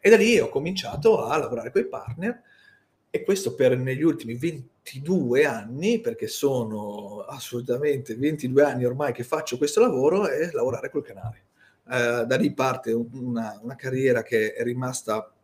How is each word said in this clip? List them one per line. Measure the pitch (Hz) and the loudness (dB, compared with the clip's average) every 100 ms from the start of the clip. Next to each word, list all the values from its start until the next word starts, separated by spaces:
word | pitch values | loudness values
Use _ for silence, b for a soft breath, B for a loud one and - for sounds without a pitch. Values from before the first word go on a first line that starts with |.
E | 196 | 8
da | 220 | 8
lì | 214 220 | 8 4
ho | - | 4
cominciato | - 160 190 - - 180 185 | -2 -4 -4 -6 0 4 4
a | 131 151 | 2 -2
lavorare | 131 117 117 | -2 -6 -2
coi | - - | -2 -2
partner, | - - 117 196 247 b b b b b _ _ | -6 -10 -6 -6 -6 b b b b b _ _
e | 147 | -6
questo | - 190 156 - | 0 0 0 2
per | 127 127 | 4 4
negli | 127 131 | 0 0
ultimi | 160 147 113 | 2 0 -4
ventidue | 120 160 151 127 _ - 131 143 185 127 127 | -4 -4 -6 -14 _ -18 -12 -2 0 2 4
anni, | 151 117 107 127 190 233 | 4 2 -8 -4 0 0
perché | - 117 143 | -2 -6 -8
sono | - 143 131 113 107 104 104 101 107 120 | -2 0 0 -2 -6 -8 -10 -12 -14 -14
assolutamente | 135 - 120 120 123 151 139 127 | -14 -10 -10 -4 -2 0 -2 -4
ventidue | 113 143 151 131 131 | -4 -2 -2 2 4
anni | 147 127 | 4 4
ormai | 123 127 147 | -2 0 -4
che | 120 | -4
faccio | 120 156 151 127 | -4 -4 -4 -2
questo | 147 - | 0 4
lavoro, | 240 147 139 185 196 | 4 4 2 2 0
e | 135 170 | 0 -2
lavorare | 160 123 120 135 | -2 -2 -2 -4
col | 147 | -6
canale. | - 98 113 113 _ b b b _ | -6 -10 -12 -12 _ b b b _
Eh, | 123 120 120 | 0 0 0
da | 117 131 | 2 2
lì | 143 | 2
parte | 135 135 127 - | 2 0 0 -2
un-, | 117 117 | -2 -2
una, | 127 127 117 110 101 | -8 -6 -4 -6 -10
una | 113 | -14
carriera | 127 131 127 131 120 | -10 -6 0 2 2
che | 113 117 107 | 2 0 0
è | - | -2
rimasta | 120 120 127 127 - 110 110 _ | -4 -4 -6 -6 -4 -4 -4 _